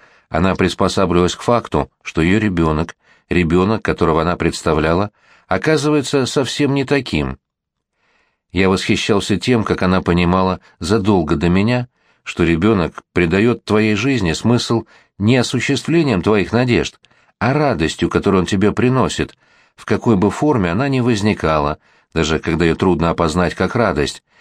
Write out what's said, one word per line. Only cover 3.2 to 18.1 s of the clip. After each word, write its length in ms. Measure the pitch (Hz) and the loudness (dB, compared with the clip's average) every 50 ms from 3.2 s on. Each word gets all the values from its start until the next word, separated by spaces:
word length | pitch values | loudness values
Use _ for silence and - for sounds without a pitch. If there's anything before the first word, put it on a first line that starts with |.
| _ - | _ -4
ребёнок, 520 | 85 85 90 78 80 90 92 101 110 98 | -2 0 0 2 2 2 2 2 0 -2
которого 400 | - - - - 101 82 78 80 | -2 -4 -2 0 0 0 2 2
она 140 | 80 85 87 | 0 0 -2
представляла, 760 | - 78 85 - - - 85 78 78 76 78 85 90 104 104 - _ _ _ _ _ _ - | -2 -2 -2 -2 -2 -2 -2 0 0 2 0 0 0 -2 -4 -8 _ _ _ _ _ _ -4
оказывается 800 | 92 95 - 156 156 147 139 151 151 147 127 - - 139 127 117 | -4 -2 0 0 0 0 0 0 0 0 -2 -2 -2 -2 -2 -2
совсем 480 | - 147 131 - - - 147 135 139 | -2 -2 -2 -2 -2 -2 -2 0 0
не 100 | 139 135 | -2 -2
таким. 540 | 131 143 143 123 - - 78 71 65 64 - _ _ _ _ _ _ _ _ _ _ _ _ _ _ _ _ _ _ _ _ _ _ | -2 -2 -2 -2 -2 -4 -4 -4 -4 -6 -12 _ _ _ _ _ _ _ _ _ _ _ _ _ _ _ _ _ _ _ _ _ _
Я 180 | - 90 95 95 | 0 2 2 2
восхищался 680 | 95 92 - - 110 92 - - 110 101 - - 107 90 | 2 2 0 0 -2 0 0 0 0 0 0 0 -2 -2
тем, 260 | - - 123 113 98 | 0 0 0 0 0
как 180 | - 87 - | -2 -2 0
она 200 | 98 90 92 92 | 0 0 0 0
понимала 580 | 82 - 85 87 87 87 90 92 95 92 90 - _ _ _ - | 0 0 0 2 2 2 2 2 2 0 -2 -4 _ _ _ -10
задолго 560 | 92 80 104 113 95 104 104 92 80 73 85 | -4 -2 -2 0 2 2 2 2 2 0 0
до 140 | 73 80 85 | 0 2 2
меня, 380 | 87 95 101 113 123 123 123 - _ _ _ _ _ _ - | 2 2 2 0 0 -2 -4 -6 _ _ _ _ _ _ -18
что 200 | - - - 87 | -10 -4 -2 0
ребёнок 600 | 82 82 80 87 107 113 98 80 73 - - - _ - | 2 2 2 2 2 2 2 0 -2 -4 -10 -14 _ -2
придаёт 500 | 90 90 82 85 98 107 120 117 113 - | 0 0 2 2 2 2 2 0 -2 -2
твоей 320 | - 104 107 110 107 107 | -2 0 0 2 0 0
жизни 380 | 98 113 139 135 120 98 85 78 | -2 -2 -2 -2 0 0 -2 -2
смысл 520 | - - 113 123 117 - - 120 113 110 _ - - _ _ _ - | -2 0 0 0 0 0 0 -2 -4 -4 _ -14 -20 _ _ _ -2
не 200 | 98 110 127 127 | 0 2 2 2
осуществлением 840 | 117 - - 123 - - 139 120 - - 156 170 160 139 113 90 | 2 0 -2 -4 -2 -2 -2 -2 -2 0 0 0 2 2 0 0
твоих 300 | 80 101 107 104 90 - | 2 2 2 2 0 0
надежд, 480 | - 117 127 123 113 87 71 - - _ _ _ _ _ _ _ _ - | 0 0 0 2 2 0 0 -2 -8 _ _ _ _ _ _ _ _ -4
а 140 | - 120 135 | -2 -2 0
радостью, 560 | 151 156 139 101 78 80 78 - - 87 | 0 0 0 0 0 -2 -4 -2 -2 -4
которую 320 | 82 | -2